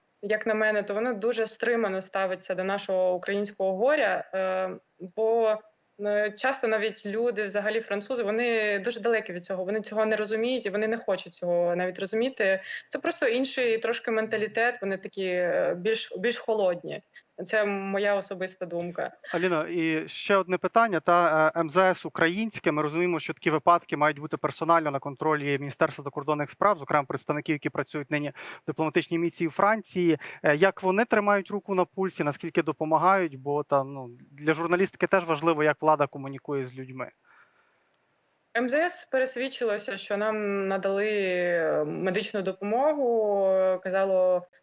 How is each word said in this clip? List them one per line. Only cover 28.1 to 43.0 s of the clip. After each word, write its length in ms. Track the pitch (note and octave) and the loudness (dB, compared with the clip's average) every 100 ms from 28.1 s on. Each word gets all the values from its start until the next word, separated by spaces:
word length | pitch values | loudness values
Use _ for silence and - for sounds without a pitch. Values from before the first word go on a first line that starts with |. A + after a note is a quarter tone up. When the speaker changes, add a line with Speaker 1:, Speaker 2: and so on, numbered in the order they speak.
Speaker 2:
нині 180 | D3 D3 - | -4 -4 -8
в 300 | - - - | -16 -12 -8
дипломатичній 520 | D3 D#3 E3+ D3 E3 | -2 0 0 0 -2
місії 300 | E3+ - E3 | -2 -2 -4
у 20 | |
Франції. 680 | - G3+ A3 - F#3 F3 D3+ - - | 4 4 2 -2 0 2 2 -2 -2
Е, 140 | D#3+ D3 | 2 4
як 260 | F#3+ - | 4 4
вони 220 | F#3 F#3+ | 0 2
тримають 460 | A#3+ G#3+ G#3 G3+ F#3 | 2 2 4 2 0
руку 240 | G3+ - | -8 -2
на 100 | F#3+ | 0
пульсі, 400 | E3+ - F#3+ - | 0 -2 -4 -2
наскільки 380 | D3+ C#3 E3+ E3+ | -2 -2 -2 0
допомагають? 720 | D#3+ D3 D#3 D#3 F3 G3 E3+ C3+ | 0 -2 0 4 6 4 2 -4
Бо 260 | C3+ D3 | -4 -4
там, 300 | D3 C#3+ C3+ | 2 0 0
ну, 180 | C#3 B2+ B2 - | -8 -14 -16 -20
для 220 | C#3+ D3 | -4 0
журналістики 520 | D#3 E3+ F3 F#3+ - E3+ | 0 2 2 2 0 2
теж 180 | G3 | 2
важливо, 380 | E3 D3+ E3 D3+ | 2 2 2 4
як 180 | D3+ D3 | 2 4
влада 240 | D#3 D3+ C#3 | 4 4 2
комунікує 580 | C#3+ C3+ C3+ - C#3 | -2 -10 -10 -6 -4
з 100 | B2+ | -4
людьми. 360 | B2+ C3 C3 B2 - _ - _ _ _ _ _ _ _ _ _ _ _ A#3 | -10 -14 -10 -12 -12 _ -20 _ _ _ _ _ _ _ _ _ _ _ -2
Speaker 1:
М 120 | B3 | 0
З 60 | |
С 300 | C#4+ F4 F4 | 2 0 -2
пересвідчилося, 920 | - C4 B3+ A#3+ C4 - A#3 G#3 - F#3+ | -4 -2 0 -2 -4 -2 -2 -2 -4 -6
що 200 | - G3+ | -4 -2
нам 500 | G#3+ G#3+ G#3 G3 F#3+ | 0 -2 -2 -2 -2
надали, 400 | G3 G3 G3 G#3+ | -2 0 0 0
е, 760 | G#3+ F#3 F3+ F3 F3 D#3+ D3+ | 0 0 0 0 0 2 0
медичну 580 | D3+ E3 F#3 F#3 G#3 G#3 | 0 -2 -2 0 -2 -4
допомогу, 1040 | F#3+ F#3 G3+ A3+ D4 D4 | -4 -4 -2 2 2 2